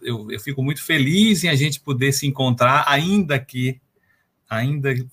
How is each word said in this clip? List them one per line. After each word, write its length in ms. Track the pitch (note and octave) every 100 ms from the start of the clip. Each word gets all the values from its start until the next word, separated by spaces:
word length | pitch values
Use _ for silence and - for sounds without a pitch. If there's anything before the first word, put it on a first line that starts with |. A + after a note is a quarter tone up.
eu, 300 | - A2+ G#2
eu 80 | G#2
fico 240 | - C3+
muito 180 | C3+ D#3
feliz 640 | - D#3+ C3+ F3+ A3 F#3
em 60 | E3
a 60 | C#3
gente 240 | D3+ C#3+
poder 320 | - B2+ C3+
se 120 | C3+ C#3+
encontrar, 600 | C#3 C3 B2 B2 C#3+ C#3+
ainda 500 | C#3+ E3+ G#3 D#3+ C3+
que, 420 | - B2+ B2+ B2+ _ _ _ _ _ _ -
ainda 460 | A2+ C3 D3+ C3+ B2+ B2+